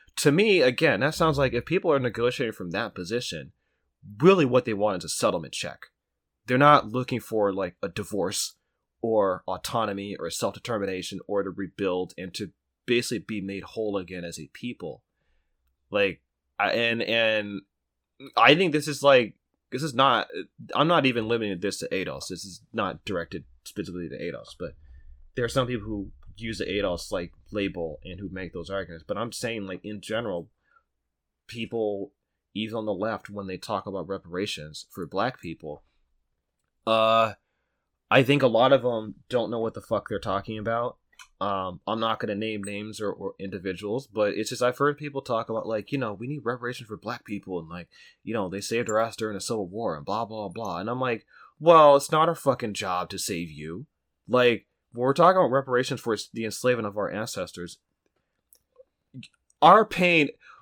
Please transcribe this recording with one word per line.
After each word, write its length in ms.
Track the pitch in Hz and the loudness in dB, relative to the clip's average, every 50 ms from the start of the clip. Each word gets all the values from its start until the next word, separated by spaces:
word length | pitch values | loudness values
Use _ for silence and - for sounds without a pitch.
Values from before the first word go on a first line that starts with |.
| _ _ _ | _ _ _
To 140 | - - 151 | 0 2 4
me, 300 | 143 180 214 226 196 170 | 4 4 4 4 6 6
again, 380 | 131 127 120 - 160 147 110 98 | 4 4 4 2 2 2 2 2
that 160 | 131 151 156 | 0 0 0
sounds 220 | - 170 160 143 | 2 2 2 2
like 160 | 139 135 123 120 | 2 0 0 0
if 120 | 120 - | -2 -2
people 260 | - 160 190 - 175 | -2 -2 0 2 2
are 80 | 143 135 | 2 2
negotiating 540 | 123 120 98 113 117 123 123 - 127 113 107 | 2 -2 -2 0 0 0 0 -2 -4 -4 -6
from 180 | - 95 87 | -6 -8 -6
that 240 | 82 101 117 101 - | -4 -4 -4 -4 -6
position, 560 | - 87 85 113 120 - - - 78 67 76 - _ _ _ _ _ _ _ _ _ - 101 104 101 | -8 -6 -4 -4 -4 -4 -6 -8 -10 -12 -14 -18 _ _ _ _ _ _ _ _ _ -20 -16 -2 4
really 260 | 143 185 196 180 147 | 6 6 8 6 6
what 200 | 123 127 127 - | 4 4 2 2
they 80 | 117 107 | 2 0
want 240 | 98 104 104 95 | 0 0 0 0
is 80 | 87 82 | -2 -4
a 40 | 80 | -6
settlement 440 | - - 120 107 92 87 76 62 - | -2 0 0 2 0 0 -4 -6 -8
check. 340 | - - 71 64 - - - _ _ _ _ _ _ _ _ _ _ _ | -8 -8 -10 -12 -14 -20 -20 _ _ _ _ _ _ _ _ _ _ _
They're 100 | - 127 | 0 4
not 320 | 127 147 147 147 - - 107 | 6 8 8 8 8 6 2
looking 300 | 110 127 127 - 131 113 | -4 -4 -4 -2 -4 -6
for, 340 | - - 113 107 101 101 95 | -4 -2 0 2 2 2 2
like, 220 | 98 95 90 - _ - | 0 -4 -4 -6 _ -8
a 40 | |
divorce 680 | 95 - 110 101 - 107 98 85 95 104 - - - - _ _ _ _ _ _ _ _ _ | -6 -6 -6 -8 -6 -4 -2 -2 -2 -2 -4 -4 -6 -8 _ _ _ _ _ _ _ _ _
or 420 | - 113 110 107 98 95 92 90 - | -2 2 2 4 4 2 0 -2 -4
autonomy 680 | - 92 90 - - - 117 110 104 101 101 101 101 98 | -8 -8 -6 -6 -4 -2 -2 -2 -2 -2 -4 -6 -8 -8
or 120 | - 82 85 | -8 -8 -8
self-determination 920 | - - 120 98 101 - - - 113 104 98 95 92 90 87 - 98 92 - | -4 -4 -4 -4 -4 -6 -6 -4 -4 -2 -2 -4 -4 -6 -6 -8 -10 -12 -8
or 160 | - 101 101 95 | -4 -4 -2 -2
to 60 | 95 | -4
rebuild 640 | 82 92 98 87 - - 98 92 90 92 90 85 - | -6 -8 -8 -8 -4 -2 -2 0 0 -2 -4 -6 -8
and 160 | - 92 90 - | -12 -12 -10 -10
to 180 | - 104 80 - _ _ _ _ _ _ | -10 -10 -10 -12 _ _ _ _ _ _
basically 340 | - 120 120 117 - 120 98 | 0 0 0 0 -2 -4 -6
be 220 | - - 110 101 | -6 -8 -8 -8
made 220 | 95 98 98 95 87 | -8 -8 -8 -10 -12
whole 340 | - - 113 110 107 101 | -10 -8 -6 -4 -4 -4
again 260 | 98 90 85 92 90 85 | -4 -6 -8 -10 -10 -10
as 160 | 85 80 - | -10 -12 -14
a 100 | 78 - - | -16 -18 -16
people. 500 | - - 123 - - 90 78 - - _ _ _ _ _ _ _ _ _ _ _ _ _ _ _ _ _ _ | -12 -12 -12 -10 -10 -12 -12 -12 -14 _ _ _ _ _ _ _ _ _ _ _ _ _ _ _ _ _ _
Like, 320 | - 104 101 95 87 - _ _ _ _ _ _ _ - | 0 2 2 2 0 -4 _ _ _ _ _ _ _ 0
I, 120 | 104 95 | 0 2
and, 300 | - 117 117 117 117 117 | 2 2 2 0 0 0
and 600 | - - 113 117 113 110 110 107 104 101 101 95 - _ _ _ _ _ _ _ _ _ _ - 135 139 - | -2 0 2 2 2 2 2 0 -2 -4 -8 -10 -12 _ _ _ _ _ _ _ _ _ _ -20 -16 -2 4
I 180 | 107 113 127 151 | 6 8 8 8
think 160 | 170 190 170 | 8 4 2
this 160 | 143 151 135 | 0 0 -2
is, 140 | 151 143 - | -4 -4 4
like, 340 | 135 143 139 127 117 90 - _ _ _ _ _ _ _ | 6 8 8 8 6 4 -4 _ _ _ _ _ _ _
this 120 | 120 127 156 | -8 -6 -6
is 100 | 151 117 | -2 2
not, 340 | 120 135 139 120 107 - - - 90 - - _ - 117 - - | 2 4 4 4 2 0 -2 -6 -10 -12 -12 _ -20 -12 -4 0
I'm 120 | 123 147 | 2 4
not 180 | 165 175 156 131 | 4 4 4 4
even 220 | 131 117 117 110 | 4 2 0 0
limiting 320 | 107 117 113 110 101 95 87 | 0 0 0 0 -2 -4 -2
this 200 | 101 98 - - | -2 -4 -4 -4
to 80 | - | -6
ados. 400 | - - 95 87 80 67 - - - | -4 -4 -4 -4 -4 -8 -10 -10 -10
This 160 | 92 87 - | -10 -12 -12
is 160 | 95 87 - _ _ | -14 -16 -18 _ _
not 320 | - 110 104 92 - - - | -6 -4 -4 -4 -6 -8 -8
directed 380 | - 98 85 82 - - 82 71 - - _ - | -6 -6 -6 -6 -6 -10 -12 -12 -16 -20 _ -20
specifically 440 | - - - 151 - 85 90 87 78 | -12 -10 -8 -8 -8 -8 -8 -8 -8
to 80 | 67 | -8
ados, 380 | - - 87 - 53 - - - - | -8 -8 -8 -8 -10 -12 -16 -14 -12
but 160 | 87 76 - - - - - - - - - - - - - | -12 -12 -12 -16 -20 -20 -20 -20 -20 -20 -20 -20 -20 -12 -6
there 80 | 131 120 | -4 -4
are 60 | 113 | -2
some 180 | - 135 123 | 0 0 -2
people 180 | 123 123 110 101 | 0 -2 -6 -6
who 260 | 110 107 101 98 - - - - - - | -6 -6 -6 -8 -8 -12 -18 -20 -20 -16
use 220 | - 117 113 110 95 | -12 -10 -8 -6 -6
the 60 | - | -4
ados, 460 | - 95 101 98 92 87 85 - - | -4 -2 0 0 0 -2 -4 -6 -6
like, 200 | 107 90 87 80 - - - - | -6 -6 -6 -8 -12 -18 -16 -8
label 480 | 104 104 98 95 87 87 82 80 - - - | -6 -4 -4 -4 -4 -6 -8 -8 -8 -12 -14
and 160 | 92 90 92 | -14 -12 -12
who 100 | 101 87 | -12 -10
make 240 | 92 95 92 85 - | -10 -10 -10 -10 -10
those 160 | 87 82 - | -10 -10 -6
arguments. 340 | 98 98 85 82 85 82 85 | -6 -8 -8 -8 -12 -12 -8
But 100 | - - | -6 -4
I'm 140 | 104 117 113 | -4 -4 -6
saying, 340 | - - - 113 117 110 98 | -6 -6 -6 -6 -6 -6 -8
like, 160 | 95 92 - - | -8 -10 -10 -10
in 160 | 101 107 98 | -10 -12 -10
general, 500 | - - 110 113 117 104 90 85 82 - _ _ _ _ _ _ _ _ _ _ _ _ _ _ _ _ _ _ _ | -8 -6 -4 -4 -4 -4 -4 -6 -8 -10 _ _ _ _ _ _ _ _ _ _ _ _ _ _ _ _ _ _ _
people, 640 | - 113 117 110 - 117 113 110 104 101 98 101 - _ _ _ _ _ _ _ _ - | -14 -10 -10 -8 -6 -2 -2 -2 0 -2 -4 -6 -10 _ _ _ _ _ _ _ _ -6
even 220 | 101 110 107 110 | -6 -6 -4 -4
on 100 | 113 110 | -4 -4
the 80 | 107 98 | -4 -2
left, 360 | 87 104 113 107 92 - - | -2 -2 -4 -4 -6 -8 -12
when 180 | 101 101 98 | -12 -10 -8
they 100 | 95 92 | -8 -8
talk 280 | 90 - - 107 98 - | -8 -6 -6 -6 -4 -4
about 220 | 104 95 95 82 | -6 -8 -8 -6
reparations 800 | 85 98 92 - 85 85 90 101 104 - 80 76 76 78 - - _ | -6 -8 -10 -10 -8 -6 -4 -4 -4 -6 -8 -10 -12 -14 -16 -18 _
for 140 | - 98 87 | -12 -12 -10
black 360 | 73 - 95 110 127 - - | -6 -4 -2 -2 -2 -4 -8
people, 420 | - 85 80 - - 76 73 - _ _ _ _ _ _ _ _ _ _ _ _ _ _ _ _ _ _ _ _ - | -12 -12 -12 -12 -12 -12 -14 -14 _ _ _ _ _ _ _ _ _ _ _ _ _ _ _ _ _ _ _ _ 0
uh, 480 | 110 113 113 110 113 113 113 113 110 101 - _ _ _ _ _ _ _ _ _ _ _ _ _ - - | 2 4 6 6 6 6 6 4 2 0 -6 _ _ _ _ _ _ _ _ _ _ _ _ _ 4 6
I 80 | 131 | 6
think 220 | 131 120 139 143 139 | 6 6 6 4 4
a 40 | |
lot 240 | 120 110 113 127 131 139 | 4 6 6 6 8 6
of 120 | 127 120 | 6 4
'em 300 | 123 117 110 110 107 101 - _ | 2 -2 -2 -6 -8 -12 -16 _
don't 220 | - 127 120 110 90 | -2 -2 0 0 0
know 100 | 117 113 | -2 -2
what 140 | 113 113 - | -4 -4 -4
the 80 | 107 | -8
fuck 260 | - - 113 101 - | -4 -2 -2 -2 -2
they're 120 | - 110 98 | -2 -6 -6
talking 400 | - 110 95 98 - - 110 110 | -4 -2 -2 -2 -2 -6 -8 -6
about. 380 | 104 113 117 117 120 127 - _ _ _ _ - - _ _ - | -4 -2 -2 -2 -2 -4 -6 _ _ _ _ -20 -20 _ _ -6
Um, 400 | 95 101 98 95 92 92 90 - _ | -4 -2 -2 -2 -4 -6 -8 -8 _
I'm 120 | - 110 113 | -4 -4 -2
not 200 | 113 113 107 - | 0 -2 -2 -2
gonna 160 | - 107 101 | -4 -4 -4
name 280 | 101 110 110 110 107 95 | -4 -4 -6 -6 -6 -8
names 380 | 104 101 101 104 107 107 107 | -8 -8 -8 -10 -10 -10 -6
or, 100 | 107 101 | -6 -6
or 220 | - - 98 95 - - | -6 -6 -8 -10 -10 -10
individuals, 640 | 95 98 98 95 85 98 92 87 104 101 110 135 135 | -10 -10 -8 -8 -6 -6 -6 -6 -6 -4 -4 -6 -6
but 300 | - - 110 104 101 - | -4 -2 0 0 0 0
it's 160 | 101 110 - | -2 -4 -4
just, 100 | 127 - | -4 -2
I've 160 | 123 123 123 | -2 0 0
heard 200 | - 139 147 143 - | 0 0 0 -2 -2
people 220 | 147 147 135 135 - | -8 -10 -10 -8 -6
talk 260 | - 120 113 113 - | -4 -4 -4 -2 -4
about, 160 | 113 110 - | -6 -6 -4
like, 260 | 107 110 107 98 - | -4 -4 -4 -4 -4
you 60 | 143 | -6
know, 160 | 139 123 107 101 | -4 -4 -6 -6
"We 140 | 92 117 | -8 -8
need 180 | 131 151 143 104 | -8 -8 -6 -6
reparations 420 | 117 127 120 120 120 123 - 120 | -6 -6 -6 -6 -8 -8 -10 -12
for 80 | 101 107 | -14 -14
black 300 | 85 - 107 120 120 - | -10 -8 -8 -8 -8 -10
people," 340 | - 104 95 - 92 92 85 | -10 -10 -10 -8 -8 -8 -8
and, 80 | 80 | -8
like, 220 | 80 85 90 82 - _ - - - _ _ - | -10 -12 -14 -14 -16 _ -20 -20 -20 _ _ -10
you 100 | 101 113 | -6 -4
know, 140 | 110 98 87 | -4 -4 -4
"They 120 | 90 98 | -6 -6
saved 260 | - - 113 117 113 - | -6 -4 -4 -4 -2 0
our 100 | 107 110 | 0 0
ass 160 | 113 113 - | 0 0 -2
during 180 | - 113 110 104 | -6 -6 -6 -6
the 80 | 95 | -6
Civil 260 | - - 120 110 98 | -6 -4 -4 -4 -4
War," 300 | 87 95 113 117 98 80 | -6 -6 -6 -4 -4 -6
and 80 | 76 71 | -6 -4
blah, 200 | - 98 110 117 | -4 -2 -2 -4
blah, 220 | 101 110 110 104 | -4 -6 -8 -8
blah. 300 | 95 87 - 110 92 85 | -8 -8 -8 -6 -6 -6
And 120 | 85 98 113 | -4 -4 -4
I'm 100 | 123 127 | -4 -2
like, 240 | 131 123 117 - - _ _ - - - _ - | -2 -2 -2 -4 -6 _ _ -20 -20 -20 _ 2
"Well, 360 | 147 170 170 160 151 147 143 | 8 10 10 12 12 12 10
it's 160 | 139 - - | 8 6 4
not 180 | 160 156 160 170 | 2 4 4 2
our 60 | 160 | 2
fucking 400 | - - 143 123 - 123 107 98 | 0 0 0 0 0 -2 -4 -4
job 340 | - 104 95 90 90 90 - | -4 -4 -2 -2 -2 -2 -4
to 80 | 98 | -6
save 320 | 90 - - 98 85 87 80 | -6 -6 -4 -4 -4 -6 -8
you." 380 | 76 73 76 78 85 107 156 - _ _ _ _ _ _ _ | -10 -12 -12 -10 -10 -12 -12 -16 _ _ _ _ _ _ _
Like, 400 | - 117 123 123 123 117 - - _ _ _ _ _ | 0 4 4 6 6 4 2 -2 _ _ _ _ _
when 140 | - 117 123 | -6 -2 0
we're 80 | 131 135 | 2 4
talking 240 | - 165 180 185 | 6 6 6 6
about 140 | 185 175 117 | 6 4 2
reparations 480 | 123 139 135 131 123 123 127 - 135 117 | 2 0 0 0 0 0 0 0 -4 -4
for 140 | - 117 110 | -2 -2 -2
s-, 160 | 104 - - | -2 -4 -8
the 140 | - 117 113 | -8 -6 -6
enslavement 420 | 107 - - - 127 123 113 107 | -6 -4 -2 0 2 2 2 0
of 100 | 104 101 | -4 -4
our 120 | 104 101 - | -4 -4 -4
ancestors, 680 | - 104 113 - - 101 90 87 - 87 87 87 - - _ _ _ _ _ _ _ _ _ _ _ _ _ _ _ _ _ _ _ - - _ _ _ _ _ - 127 - - _ _ _ _ _ _ | -4 -6 -6 -6 -6 -8 -8 -8 -8 -10 -12 -12 -14 -18 _ _ _ _ _ _ _ _ _ _ _ _ _ _ _ _ _ _ _ -20 -20 _ _ _ _ _ -20 -20 -20 -20 _ _ _ _ _ _
our 260 | 147 165 190 220 214 | 8 10 10 10 8
pain, 440 | - - - 180 175 170 160 147 - - _ _ - - - | 4 2 2 4 4 6 4 4 2 0 _ _ -20 -20 -20